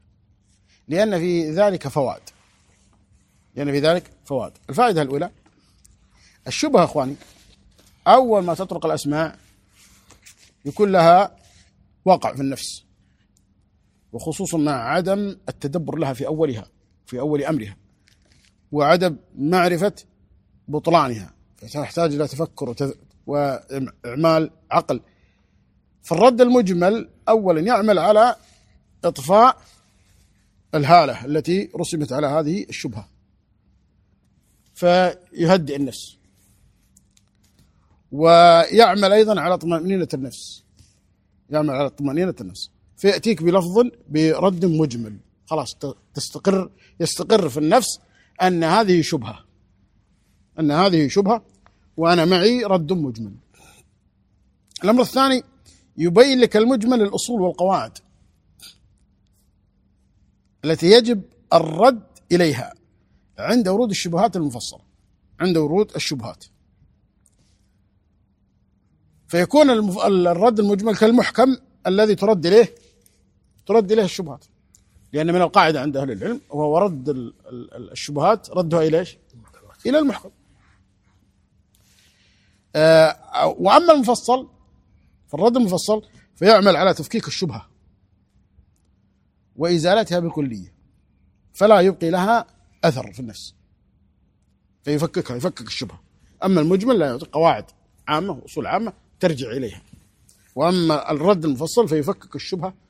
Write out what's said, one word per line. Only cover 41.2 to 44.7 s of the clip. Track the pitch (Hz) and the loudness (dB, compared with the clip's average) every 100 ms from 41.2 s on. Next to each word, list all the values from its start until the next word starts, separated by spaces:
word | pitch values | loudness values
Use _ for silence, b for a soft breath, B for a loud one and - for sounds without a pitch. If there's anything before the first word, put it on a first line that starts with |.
| _ _ - | _ _ -6
يعمل | 151 151 | -4 -2
على | 131 139 | -2 -4
طمأنينة | - 143 147 185 - | -6 -6 -4 -4 -6
النفس، | 95 95 - _ _ - | -14 -16 -18 _ _ -4
فيأتيك | 196 185 226 165 | -2 0 -2 -2
بلفظ | 170 190 175 202 247 - - | 0 0 2 0 0 -4 -6
برد | 151 156 151 185 175 | 0 0 2 0 0
مجمل، | 180 | 0